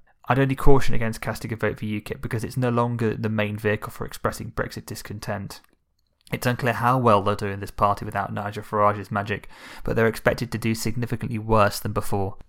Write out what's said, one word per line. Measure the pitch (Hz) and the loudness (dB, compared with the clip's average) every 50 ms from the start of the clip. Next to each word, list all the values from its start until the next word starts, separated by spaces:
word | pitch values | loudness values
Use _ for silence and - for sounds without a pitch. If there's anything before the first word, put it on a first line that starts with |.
| _ _ _ _ _ - | _ _ _ _ _ -2
I'd | 120 135 | 0 2
only | 139 135 135 | 2 0 2
caution | - - 139 135 127 - - 120 | 8 10 12 12 12 10 8 6
against | 117 117 110 110 - | 6 4 0 -4 -6
casting | - - 110 - - 107 | -6 -8 -8 -6 -6 -8
a | 113 | -4
vote | 107 110 107 - - | -2 -2 -2 -2 -4
for | 110 | -6
ukip | 104 104 104 - - - - | -6 -6 -6 -6 -8 -10 -8
because | - 101 - 107 | -8 -6 -4 -4
it's | 113 - - | -4 -4 -2
no | 131 127 123 | -2 0 0
longer | 120 120 120 120 120 117 120 107 107 | 2 0 0 0 0 0 0 0 0
the | 113 113 107 | -2 -4 -2
main | 110 107 107 104 104 | -2 -2 -2 -2 -4
vehicle | 110 - 104 104 - - - | -2 -2 -2 -2 -2 -4 -8
for | - - 117 | -10 -10 -12
expressing | 113 - - - 110 - - - 110 | -12 -8 -6 -4 -4 -4 -6 -10 -10
Brexit | - - 117 - - 110 - | -6 -6 -6 -6 -8 -12 -14
discontent. | - 104 - - - 104 101 - - 104 95 98 - - - _ _ _ _ _ _ _ _ _ _ _ _ _ - | -12 -14 -14 -12 -12 -12 -10 -8 -8 -8 -6 -8 -10 -14 -18 _ _ _ _ _ _ _ _ _ _ _ _ _ -8
It's | - - - 123 | -6 -2 -2 -2
unclear | 123 - 131 120 | -2 0 -2 -2
how | 110 104 117 123 131 131 | -2 0 0 0 2 4
well | 120 117 104 101 | 4 4 4 4
they'll | 95 104 104 | 4 0 -2
do | 98 107 | -2 -4
in | 98 98 98 | -6 -6 -8
this | 101 - | -10 -10
party | - - 110 101 101 - 113 | -4 0 0 2 0 0 -4
without | 104 - 101 101 - | -6 -4 -4 -4 -4
Nigel | 107 107 101 104 110 107 - | -6 -6 -8 -8 -8 -10 -8
Farage's | - 110 104 104 104 104 104 98 - | -4 0 2 2 2 2 0 -4 -6
magic, | 107 101 104 104 101 - - - - - - - - - - | -4 -4 -2 -4 -4 -8 -8 -12 -18 -20 -20 -18 -14 -8 -6
but | - - | -2 0
they're | 113 113 113 | 2 2 2
expected | 110 - - 120 - - 120 - | 0 0 0 -2 0 -2 -2 -6
to | - 110 | -4 -4
do | 117 113 113 | -2 -2 -2
significantly | - - 110 - 120 120 - 120 110 - 113 117 107 | -2 -2 -4 -2 -2 -4 -4 -4 -4 -6 -6 -6 -6
worse | 107 110 110 107 101 101 - - | -2 2 4 4 4 4 0 -2
than | - 104 | -6 -6
before. | 104 104 - - 104 98 98 98 - - - | -4 -2 -2 0 0 0 -2 -4 -6 -10 -16